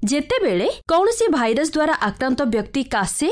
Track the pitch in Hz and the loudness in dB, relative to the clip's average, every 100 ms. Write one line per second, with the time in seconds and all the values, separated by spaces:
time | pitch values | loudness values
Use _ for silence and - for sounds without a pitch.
0 | 208 285 285 494 339 180 226 - - 330 | -2 -2 0 0 2 0 0 -4 0 2
1 | 403 466 453 277 233 226 311 302 302 - | 2 2 2 2 2 0 0 0 0 0
2 | 208 202 262 254 277 220 208 277 262 220 | -2 -2 -2 0 0 -2 -2 -4 -2 -2
3 | 180 - 311 | -2 -2 -2